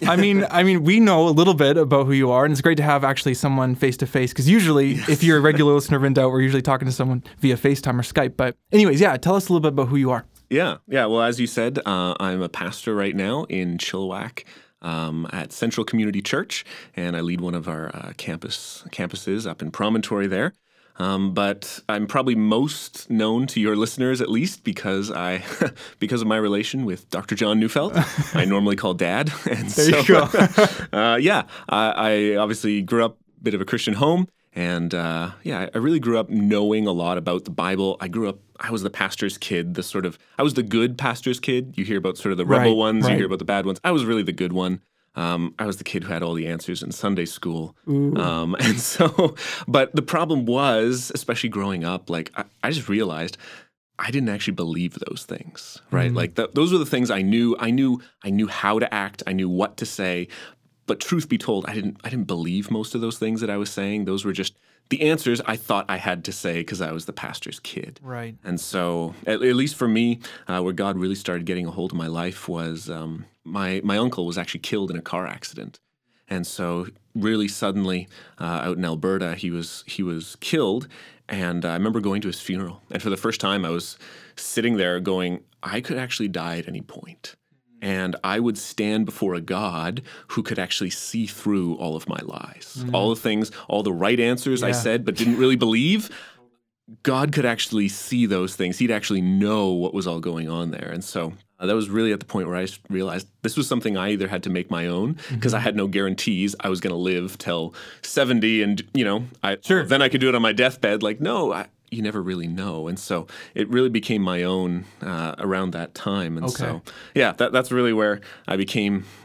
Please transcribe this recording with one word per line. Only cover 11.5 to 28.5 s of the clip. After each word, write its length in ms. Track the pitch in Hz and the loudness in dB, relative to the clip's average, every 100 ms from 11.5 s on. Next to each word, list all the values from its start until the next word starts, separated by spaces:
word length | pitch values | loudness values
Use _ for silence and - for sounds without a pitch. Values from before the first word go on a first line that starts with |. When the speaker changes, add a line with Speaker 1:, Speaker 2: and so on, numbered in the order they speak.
| - 117 139 - | 0 0 0 -2
Speaker 2:
uh, 300 | 92 90 - | 0 0 -2
I'm 220 | 95 92 | -2 -2
a 80 | 87 | -4
pastor 460 | - 87 123 - 104 | -6 -8 -6 -4 -2
right 200 | 98 98 | -2 -2
now 280 | 98 131 - | -2 -4 -4
in 280 | 95 90 85 | -4 -2 -4
Chilliwack, 680 | - - 95 92 110 - - - _ _ | -4 -4 -6 -6 -8 -12 -20 -20 _ _
um, 460 | 85 82 80 80 82 | -6 -4 -4 -4 -6
at 220 | 92 80 | -8 -10
Central 300 | - 117 113 110 | -4 -4 -2 -2
Community 380 | 117 107 101 | 0 0 -2
Church, 420 | 98 139 196 - - - - - | -2 -4 -4 -10 -10 -18 -14 -6
and 200 | 87 85 | -4 -2
I 40 | |
lead 200 | 85 87 | -2 -2
one 140 | 87 | -2
of 140 | 87 80 | -4 -6
our, 220 | 80 78 - | -6 -8 -10
uh, 180 | - - | -14 -12
campus, 680 | - 87 - - - - - | -10 -8 -8 -10 -10 -16 -16
campuses 560 | - 87 92 - 98 110 | -8 -6 -6 -4 -4 -4
up 140 | 82 | -8
in 80 | 78 | -10
Promontory 560 | - 104 110 107 104 98 | -2 0 2 0 0 0
there. 280 | 95 143 - _ _ _ - | 0 -2 -4 _ _ _ -4
Um, 340 | 92 95 98 | -2 0 0
but 460 | 92 101 101 - - - | 0 0 -2 -8 -14 -4
I'm 160 | 104 104 | -2 0
probably 300 | 143 131 117 | 0 2 2
most 720 | 107 107 143 147 - - - | 4 4 2 -2 -12 -16 -2
known 380 | 113 110 113 131 | 2 2 2 0
to 120 | - | 2
your 140 | 107 107 | 2 2
listeners, 460 | 113 - 127 131 | 0 0 0 2
at 80 | 123 | 2
least, 340 | 113 175 - | 2 0 -2
because 460 | - 92 101 95 104 | -6 -4 -2 -2 -2
I, 320 | 67 90 90 - - 156 | -4 -2 -4 -6 -2 -2
<laughs> 280 | - - - | -4 -20 -6
because 220 | 107 123 | -2 0
of 60 | 113 | 2
my 80 | 110 | 2
relation 500 | 107 101 107 135 120 | 2 2 0 -2 -4
with 240 | 90 - | -6 -6
Doctor 240 | 85 101 | -8 -4
John 260 | 104 110 107 | 0 2 4
Neufeld, 340 | 110 - 170 170 - - | 4 2 2 2 0 0
Speaker 1:
<laughs> 180 | 143 - | -2 0
Speaker 2:
I 100 | |
normally 300 | 90 | 2